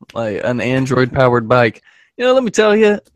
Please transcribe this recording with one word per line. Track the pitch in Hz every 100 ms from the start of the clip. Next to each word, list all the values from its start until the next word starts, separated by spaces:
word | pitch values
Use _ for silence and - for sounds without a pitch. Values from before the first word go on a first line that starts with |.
| -
like, | 117 113 98
an | - 123
Android | 110 131 135 127 127
powered | 139 127 120 113
bike," | 123 117 - _ _ _ -
you |
know, | 247
let | 262
me | 233
tell | - 214 214
you, | 214 208 -